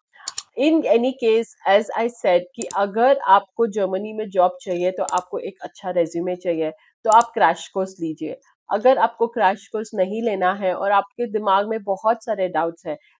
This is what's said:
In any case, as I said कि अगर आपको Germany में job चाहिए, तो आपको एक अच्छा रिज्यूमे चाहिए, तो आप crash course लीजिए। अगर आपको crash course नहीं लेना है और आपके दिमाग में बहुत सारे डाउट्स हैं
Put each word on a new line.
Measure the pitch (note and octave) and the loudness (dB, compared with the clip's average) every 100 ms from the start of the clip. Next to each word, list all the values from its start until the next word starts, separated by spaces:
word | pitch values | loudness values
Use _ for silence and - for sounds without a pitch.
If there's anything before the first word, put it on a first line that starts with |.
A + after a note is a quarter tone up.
| _ _ - - - - | _ _ -16 -14 -12 -2
In | D4 D#4+ | 2 2
any | C4 C#4 B3 C4 | 2 2 2 0
case, | A#3 A3 A#3 - F3+ | 0 0 -2 -6 2
as | G3+ A3 - | 2 2 -4
I | |
said | A#3 A#3+ G#3 F3+ F3+ | -4 -2 2 2 0
कि | - - F#3+ | -12 -6 -2
अगर | G#3 G3+ B3+ C#4 | -2 2 2 2
आपको | - G3 G3+ - A#3 | 4 4 2 -4 -2
Germany | G3+ F#3+ F#3+ G#3+ | 0 -2 -2 -6
में | A3 G#3+ | -8 -4
job | F#3+ F3+ F3+ | 2 2 0
चाहिए, | - F3 F3+ | -6 -2 -2
तो | F#3 | -2
आपको | - F3+ - F#3+ | -2 -4 -4 -8
एक | F#3 - | -8 -10
अच्छा | - - F#3+ | -16 -12 -6
रिज्यूमे | F3+ E3 E3+ F3+ F3+ | -2 -2 -2 -6 -4
चाहिए, | F3+ E3 D#3 - _ _ | -4 -2 -4 -6 _ _
तो | - | 4
आप | A3 A#3 | 4 4
crash | - E3+ F3 - | 2 2 2 -4
course | G3 F#3+ F#3+ | -6 -6 -6
लीजिए। | E3 D#3 D#3 - _ _ - | -8 -6 -8 -10 _ _ -4
अगर | G#3 A#3+ C4 | 0 4 4
आपको | A#3 - A#3 | 2 0 -4
crash | A#3 F#3+ G3 - | 2 0 0 -6
course | A3 A3 | -10 -6
नहीं | G#3 F#3 A3 | -4 -2 -2
लेना | A3+ G3 F#3 | -4 0 0
है | G3+ F#3+ | 0 -2
और | F3+ G3+ | -2 0
आपके | G3+ G3 - A#3+ | 0 0 -6 -6
दिमाग | G#3 G#3+ F#3+ G#3 | -2 0 0 0
में | A3 | -4
बहुत | G3+ F#3+ G#3+ A#3 | -4 -2 0 -2
सारे | A#3+ G3+ F#3 | -4 -4 -2
डाउट्स | D#3 E3+ E3+ F3 | -2 -4 -6 -10
हैं | D3+ _ | -12 _